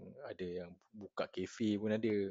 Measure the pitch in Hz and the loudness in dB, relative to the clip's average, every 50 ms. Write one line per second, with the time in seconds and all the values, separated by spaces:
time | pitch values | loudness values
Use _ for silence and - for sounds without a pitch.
0 | 95 95 - - 143 113 107 - 92 87 87 90 87 87 87 - _ _ - 107 | -10 -12 -12 -10 -10 -8 -6 -4 -4 -2 -2 -4 -4 -6 -10 -16 _ _ -14 -12
1 | - - - - - - - 92 92 - - - 117 107 104 101 107 107 107 110 | -12 -8 -4 -4 -4 -2 -2 -4 -4 -2 0 2 2 4 4 4 4 2 2 4
2 | 113 110 107 101 98 98 | 4 4 4 4 2 0